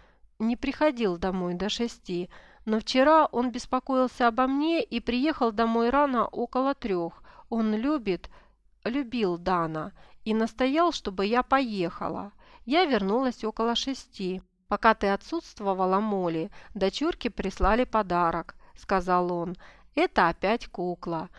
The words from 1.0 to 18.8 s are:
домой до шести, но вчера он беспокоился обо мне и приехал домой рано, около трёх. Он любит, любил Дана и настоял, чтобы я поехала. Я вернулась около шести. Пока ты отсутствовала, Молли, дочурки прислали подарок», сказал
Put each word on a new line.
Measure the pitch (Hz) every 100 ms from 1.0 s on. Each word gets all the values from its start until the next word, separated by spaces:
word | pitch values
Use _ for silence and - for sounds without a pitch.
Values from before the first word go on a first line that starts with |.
| 202 175
домой | 190 185 175
до | 175 202
шести, | - 233 - - 175 180 - - - 214
но | 220
вчера | - 254 285 320 285
он | 233 247
беспокоился | 240 - 262 - 254 254 - 240
обо | 226 262
мне | 277 320 330
и | - 226
приехал | - 247 311 - 233
домой | 208 226 233 233
рано, | 277 285 247 -
около | - 240 254 269
трёх. | 277 233 180 170 - - - -
Он | 226 220 214
любит, | 277 302 202 175 - - - _ _ _
любил | - 269 233 247 190 170
Дана | 180 180 160 156 185 - - - 220
и |
настоял, | 220 226 - 254 311 349
чтобы | - 208 190 202
я | 240
поехала. | - 269 247 202 170 - 170 185 202 - - - 226
Я | 320 330
вернулась | 220 190 233 262 -
около | 220 - 226 233
шести. | 277 262 - - 185 185 - _ -
Пока | - 226 214
ты | 196
отсутствовала, | 196 - 330 - - 202 185 185 190
Молли, | 220 196 175 160 180 - -
дочурки | 196 190 - 320 - 233
прислали | - 190 - 190 226
подарок», | 247 220 185 175 170 170 - - -
сказал | -